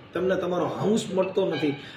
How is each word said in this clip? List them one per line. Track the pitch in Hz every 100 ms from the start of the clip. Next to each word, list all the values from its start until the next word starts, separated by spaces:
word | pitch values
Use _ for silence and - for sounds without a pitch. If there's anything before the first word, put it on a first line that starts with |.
| -
તમને | 170 185 185
તમારો | 180 175 147
હાઉસ | - 170 220 -
મળતો | 185 185 - 180
નથી. | 160 151 139 -